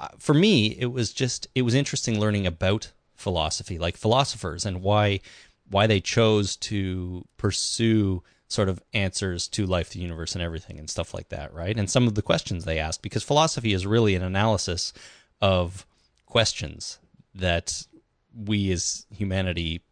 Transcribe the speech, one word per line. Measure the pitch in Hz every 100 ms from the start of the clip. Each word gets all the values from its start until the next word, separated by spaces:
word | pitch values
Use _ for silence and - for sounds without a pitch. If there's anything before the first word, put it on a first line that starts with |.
uh, | - -
for | -
me, | 147 208 170 107 -
it | 123
was | 127 113
just, | - 127 - - 131
it |
was | 123
interesting | 131 139 - - 107
learning | 107 104 92
about | 82 95 107 - - _ -
philosophy, | 101 87 78 - - 85
like, | 85 -
philosophers | 107 120 139 - 90 82 104
and | 90
why, | 92 104 104 98 - - - _ _
why | 98 110
they | 101
chose | - - 110 107 101 -
to | - 104 95 92 90 90 - -
pursue | 107 - - - 113 110 98 92 - _ _
sort | - 98
of | 92 -
answers | 107 98 - 95 87 -
to | - 98
life, | 90 80
the | 101
universe, | 87 80 80 101
and |
everything | 85 80 - -
and | 76
stuff | - 80
like | - -
that, | - 71
right? | 85 85 110
And | 98
some | 117 123
of | 107
the |
questions | - 165 - 90 80
they | 80
asked, | 78 -
because | - 117
philosophy | - 147 160 - 117
is | 95 95
really | 113 110 92
an |
analysis | 90 95 110 104 - 87 - - - - _ _
of | 101 92 87 92 - _ _ _ _
questions | - 110 - - - - - _ _ _ -
that | 92 85 - - - - _ _ _ 117
we | 104 104 98
as | 90 - - -
humanity | 92 98 95 92 87 85 82 -